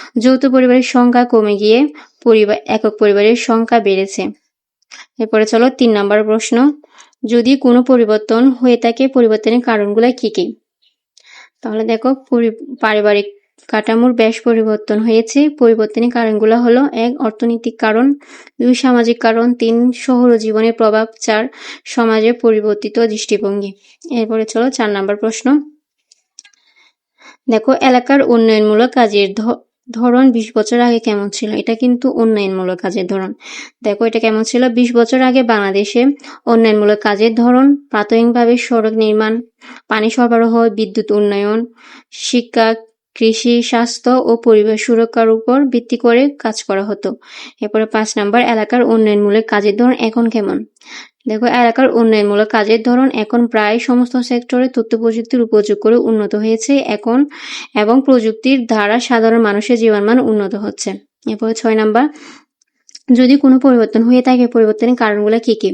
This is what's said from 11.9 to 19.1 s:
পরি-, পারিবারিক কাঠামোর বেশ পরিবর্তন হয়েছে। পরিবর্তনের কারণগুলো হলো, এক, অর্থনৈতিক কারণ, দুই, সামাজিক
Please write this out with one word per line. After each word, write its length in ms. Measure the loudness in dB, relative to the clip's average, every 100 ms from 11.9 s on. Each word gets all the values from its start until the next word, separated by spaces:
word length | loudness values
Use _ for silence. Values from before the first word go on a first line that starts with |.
| -2 -2 -4
পরি-, 340 | -2 0 0 -4 -12 -6
পারিবারিক 480 | -2 0 2 0 -2 -10 _ _ -6
কাঠামোর 440 | -4 0 2 2
বেশ 240 | 2 0 0
পরিবর্তন 580 | 0 0 0 -2 -2 -2
হয়েছে। 400 | 0 0 0 0 0
পরিবর্তনের 600 | 2 2 2 0 -2 -2
কারণগুলো 440 | -2 -2 0 2 2
হলো, 260 | 2 2 2
এক, 180 | -2 -4 -2
অর্থনৈতিক 540 | -6 -4 -4 -4 -6 -4
কারণ, 280 | -2 2 0 0 -8 -20 -20 -4
দুই, 160 | 0
সামাজিক 440 | 2 2 2 2